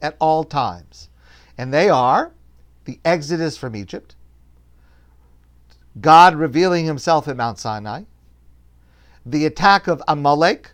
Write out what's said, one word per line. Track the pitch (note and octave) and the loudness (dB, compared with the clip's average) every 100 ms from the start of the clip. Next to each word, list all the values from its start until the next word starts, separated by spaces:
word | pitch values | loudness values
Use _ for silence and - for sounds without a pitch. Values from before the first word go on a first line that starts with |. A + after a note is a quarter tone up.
at | D3+ - | -10 -4
all | D#3+ D#3+ | -2 -2
times. | D#3 D3 A#2 F2 - - - _ _ - _ - | -4 -6 -6 -8 -20 -20 -20 _ _ -20 _ -12
And | C3 | -4
they | C#3+ G3 | 0 2
are | D#3 B2+ F#3+ E4 _ - _ _ _ | 2 2 0 -2 _ -20 _ _ _
the | - B2 | -20 -6
exodus | E3 F3 D3 E3 D#3+ D3+ | -2 -2 -4 -6 -6 -8
from | B2+ | -12
Egypt, | G#2+ F#2+ G3+ _ - - _ _ _ _ _ _ _ _ _ _ _ _ _ _ _ _ - | -10 -12 -14 _ -20 -20 _ _ _ _ _ _ _ _ _ _ _ _ _ _ _ _ -2
God | D#3 E3 F3+ | 6 8 8
revealing | D#3 D#3+ C3+ F#3 F3 | 4 -2 0 0 0
himself | D#3+ C#3+ - D#3+ D3 | -2 -4 0 0 -2
at | |
Mount | B2 A#2 G2+ | -6 -6 -6
Sinai, | A#2 G#2+ G#2 C3 G#3+ _ _ _ - - _ _ _ _ _ _ | -8 -8 -10 -14 -16 _ _ _ -20 -20 _ _ _ _ _ _
the | A#2+ D3 | -8 -4
attack | D3+ D3+ G3 G3 F#3 | -4 0 2 2 0
of | D#3 - | -4 -2
Amalek | D3 C#3+ D3 E3+ - - | 0 2 2 2 -2 -10